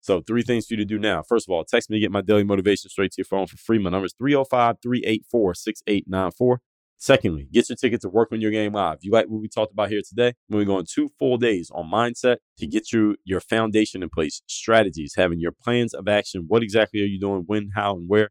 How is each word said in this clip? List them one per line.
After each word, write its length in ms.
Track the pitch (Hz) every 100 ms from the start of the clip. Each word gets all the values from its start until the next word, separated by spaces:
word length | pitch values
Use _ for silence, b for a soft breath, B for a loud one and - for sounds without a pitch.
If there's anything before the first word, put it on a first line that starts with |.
So 180 | - 92
three 220 | 76 117
things 240 | 117 117 -
for 80 |
you 40 | 110
to 60 |
do 140 | 104 107
now. 240 | 107 87
First 260 | - 113 98
of 40 |
all, 120 | 87
text 240 | 78 117 -
me 80 | 107
to 40 |
get 120 | 104
my 80 | 101
daily 240 | 95 107
motivation 460 | 101 98 95 98 -
straight 220 | - 95
to 80 | -
your 40 |
phone 220 | 95 95 92
for 100 | -
free. 220 | - 113
My 100 | 95
number 160 | 92
is 80 | 92
three 220 | - 131
oh 100 | 143
five, 320 | 135 127 120 107
three 200 | 120 123 -
eight 180 | 110 _
four, 240 | 123 101
six 280 | 85 - 104 -
eight 200 | 101 -
nine 240 | 95 92
four. 300 | - 123 123 _ _ _ _
Secondly, 500 | - 135 104 78 67
get 200 | - -
your 60 | 123
ticket 260 | 127 107
to 80 | 98
Work 200 | 98 113
on 120 | 113
Your 80 | 107
Game 240 | 107 104
Live. 240 | 104 90 78
You 100 | 95
like 160 | 113 98
what 120 | 110
we 80 | 107
talked 240 | - 107
about 160 | 98 101
here 140 | 104 95
today? 280 | 101 120 120 _
We're 160 | 107 101
going 180 | 98
two 240 | 85 - 147 _
full 200 | 139 123
days 320 | 117 98 82
on 200 | - 80
mindset 500 | 101 120 120 123 120 _ _
to 80 | 110
get 260 | - -
you 240 | 117 107 101
your 160 | 92 92
foundation 640 | - 113 110 107 104 95
in 80 | 85
place, 320 | - 76 - _
strategies, 680 | - - 113 101 82 73 -
having 240 | 92 85
your 120 | 82
plans 420 | - - 120 117
of 120 | - 95
action. 380 | 104 - 95 80
What 160 | 113
exactly 380 | 113 107 107 107
are 60 | 101
you 120 | 98
doing? 260 | 98 98 87
When, 240 | 107 101
how, 220 | 101 101 95
and 100 | 85
where? 220 | 104 107